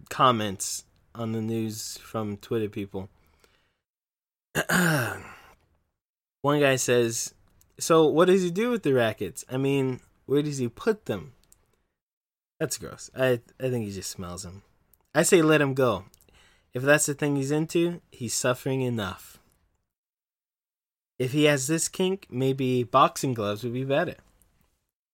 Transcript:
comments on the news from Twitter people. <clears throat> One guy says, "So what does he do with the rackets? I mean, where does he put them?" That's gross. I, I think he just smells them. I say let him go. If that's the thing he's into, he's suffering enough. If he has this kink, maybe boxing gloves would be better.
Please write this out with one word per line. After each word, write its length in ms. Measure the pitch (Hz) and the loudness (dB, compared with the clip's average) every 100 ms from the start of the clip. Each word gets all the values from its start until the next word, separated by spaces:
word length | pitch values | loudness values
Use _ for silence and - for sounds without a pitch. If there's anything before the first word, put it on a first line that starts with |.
| - | -6
comments 760 | - 131 113 107 92 - - - _ _ | 2 4 4 -2 -6 -8 -10 -14 _ _
on 160 | 117 113 | -8 -6
the 100 | 113 | -4
news 560 | 110 113 110 107 - - | -4 -4 -4 -8 -12 -14
from 400 | - 113 104 101 | -10 -6 -6 -8
Twitter 300 | - 117 104 | -4 -4 -4
people. 400 | 104 98 95 98 _ _ _ _ _ _ _ _ _ _ _ _ _ _ | -6 -10 -10 -12 _ _ _ _ _ _ _ _ _ _ _ _ _ _
<clears throat> 140 | - - 175 175 147 110 98 - - - _ _ _ _ _ _ _ _ _ | -6 0 2 2 0 -2 -6 -14 -20 -20 _ _ _ _ _ _ _ _ _
One 180 | 143 147 | 0 2
guy 160 | 139 | 2
says, 580 | 127 - 123 117 117 - _ _ _ _ - | 2 2 2 2 -2 -8 _ _ _ _ -6
"So 260 | - 160 | 2 6
what 200 | 151 147 | 6 6
does 160 | 180 190 | 6 4
he 100 | 180 | 2
do 180 | 175 240 | 0 -2
with 120 | 233 | 0
the 100 | 147 | 2
rackets? 520 | 127 113 - 92 - - | 2 2 -2 -8 -10 -8
I 80 | 131 | -4
mean, 420 | 139 139 131 123 _ _ | 0 0 -2 -4 _ _
where 160 | - 143 | -2 0
does 160 | 151 135 | 0 -4
he 100 | 120 | -6
put 380 | - 233 208 | -4 -4 -4
them?" 280 | - 101 76 _ _ _ _ _ _ _ _ _ _ _ _ - | -4 -8 -8 _ _ _ _ _ _ _ _ _ _ _ _ -8
That's 180 | 156 - | -6 -6
gross. 320 | 78 - - - | -12 -16 -12 0
I, 240 | 131 120 _ - | 2 0 _ -8
I 100 | 127 | -4
think 160 | 120 | -4
he 60 | 101 | -6
just 180 | 98 - | -8 -10
smells 340 | - 87 90 | -10 -10 -10
them. 200 | 90 101 _ _ _ _ _ | -14 -16 _ _ _ _ _
I 80 | 147 | 0
say 180 | 165 180 | 4 6
let 200 | 156 151 | 6 4
him 140 | 139 | 2
go. 300 | 131 127 95 - _ _ _ _ _ _ | 2 2 0 -6 _ _ _ _ _ _
If 100 | 123 | -2
that's 220 | 139 147 | 2 4
the 80 | - | 2
thing 220 | 139 147 | -2 -2
he's 160 | 139 135 | 0 0
into, 500 | 151 160 170 170 170 _ | -2 0 0 0 -4 _
he's 220 | - 117 | -12 -8
suffering 480 | - 127 123 139 131 | -2 -2 -2 -2 -2
enough. 560 | 127 113 92 - - - _ _ _ _ _ _ _ _ _ _ _ _ _ _ _ _ _ - | -2 -4 -6 -10 -18 -20 _ _ _ _ _ _ _ _ _ _ _ _ _ _ _ _ _ -6
If 120 | 127 | -2
he 120 | 151 | 2
has 240 | 147 143 131 | 4 2 0
this 200 | 165 - | -2 -2
kink, 360 | - 185 196 - | -2 -2 -2 -6
maybe 520 | 123 135 135 127 123 | -2 -2 0 0 0
boxing 520 | 117 131 160 - 135 | 2 4 4 2 -4
gloves 280 | 113 104 104 | -2 -4 -4
would 100 | 120 | -6
be 100 | 127 | -6
better. 320 | 135 143 170 - _ _ _ _ _ _ _ _ _ | -2 -2 -2 -8 _ _ _ _ _ _ _ _ _